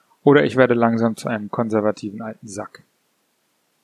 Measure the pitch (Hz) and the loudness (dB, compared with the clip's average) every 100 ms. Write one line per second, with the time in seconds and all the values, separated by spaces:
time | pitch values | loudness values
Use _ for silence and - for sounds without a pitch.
0 | _ _ - 143 143 120 123 120 117 117 | _ _ 4 4 4 2 2 4 2 2
1 | 113 110 - 113 104 - 117 107 104 101 | 0 -2 -6 -6 -6 -6 -2 0 0 -4
2 | 107 104 113 110 110 98 101 - _ _ | -8 -12 -14 -14 -16 -14 -14 -16 _ _
3 | _ _ _ _ _ _ _ _ | _ _ _ _ _ _ _ _